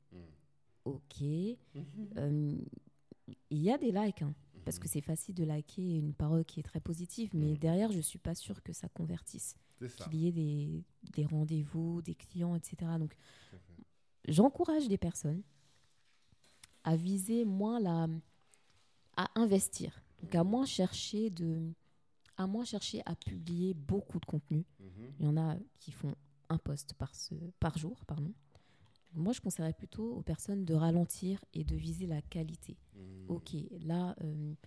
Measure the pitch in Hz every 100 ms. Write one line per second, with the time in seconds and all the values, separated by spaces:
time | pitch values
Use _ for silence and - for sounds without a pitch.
0 | _ 90 85 76 _ _ _ _ - 139
1 | - - 143 156 196 240 - 139 147 190
2 | 202 - 143 151 147 147 - - - _
3 | _ - - - _ 151 170 277 262 190
4 | 214 - 147 151 - - - - 90 151
5 | - 160 - 180 156 151 - - 180 160
6 | 151 147 151 165 160 - 147 160 - 165
7 | 180 - 220 160 151 151 160 175 220 190
8 | 151 - 170 170 - 196 - 165 170 -
9 | 160 170 - - - - _ - 123 -
10 | 160 160 170 170 151 147 147 160 - _
11 | - - 151 151 156 160 147 165 165 170
12 | 165 160 - 180 175 170 - - 165 165
13 | 156 - - - - 92 - 85 - _
14 | _ _ - 156 262 - 349 311 262 196
15 | 175 - 151 165 - - - - - _
16 | _ _ _ - - - - _ - 160
17 | 175 196 190 233 226 190 214 240 190 165
18 | 165 160 - _ _ - _ _ _ _
19 | _ - 185 220 233 196 - - 175 -
20 | - - 165 170 175 233 269 - 185 -
21 | - 208 220 170 165 160 165 165 _ _
22 | _ _ - - 190 214 240 208 - 214
23 | - 170 - 185 165 170 185 170 143 202
24 | - 170 - 147 - 147 175 - 95 92
25 | 123 143 147 151 160 165 214 _ - -
26 | 143 - - _ - 165 - 143 - -
27 | 131 - - 156 170 - 165 156 156 247
28 | - 156 151 226 - - _ _ - _
29 | _ 165 180 254 - - 160 - 190 -
30 | 226 240 - 160 - 202 185 160 165 170
31 | 170 - 185 196 - 160 151 156 160 165
32 | 185 151 - 170 160 165 - - - -
33 | 131 190 185 175 - 156 - 175 160 170
34 | 180 - 156 151 151 151